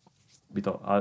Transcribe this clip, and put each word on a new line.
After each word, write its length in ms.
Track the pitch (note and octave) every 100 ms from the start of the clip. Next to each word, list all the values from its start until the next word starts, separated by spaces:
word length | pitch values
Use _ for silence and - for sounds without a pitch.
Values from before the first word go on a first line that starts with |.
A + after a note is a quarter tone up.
| _ _ _ - -
wieder, 320 | G2+ G2+ - - G2+